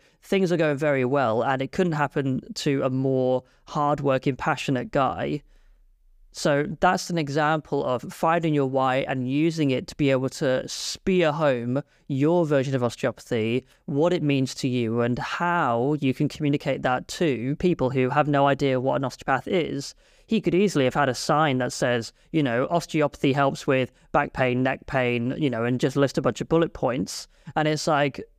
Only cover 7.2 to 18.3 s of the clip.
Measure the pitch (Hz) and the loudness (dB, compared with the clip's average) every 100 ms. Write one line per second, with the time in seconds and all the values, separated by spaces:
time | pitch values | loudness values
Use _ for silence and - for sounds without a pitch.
7.2 | 143 143 151 160 - 139 135 123 - - | -2 0 2 0 -2 -2 0 -2 -6 -2
8.2 | 165 170 160 147 135 131 131 131 139 131 | 0 2 2 2 2 0 2 0 -2 -4
9.2 | 127 139 165 160 143 127 - - 143 131 | -2 0 0 2 0 0 -4 -2 2 2
10.2 | 131 - 143 127 - - - - - 185 | 0 -2 0 0 -2 -8 -8 -6 0 2
11.2 | 156 147 151 123 120 135 - _ - 135 | 2 2 2 0 -2 -4 -6 _ -6 0
12.2 | 147 175 156 143 135 131 120 - 123 - | 4 4 4 2 2 0 -2 0 -4 -4
13.2 | - 120 110 127 - _ - 143 170 175 | -4 -2 0 -2 -4 _ -6 0 2 2
14.2 | 147 139 131 - 135 123 113 117 120 120 | 0 0 -2 -2 -2 0 0 0 0 -2
15.2 | - - 175 175 139 117 135 151 135 - | -4 -4 -2 0 0 0 0 0 0 0
16.2 | 151 - 147 143 151 139 139 127 - - | -2 0 0 0 -2 -2 0 -2 -4 -2
17.2 | 170 117 127 151 185 - 127 135 127 143 | 0 0 -2 0 0 2 0 2 2 2
18.2 | 147 | 2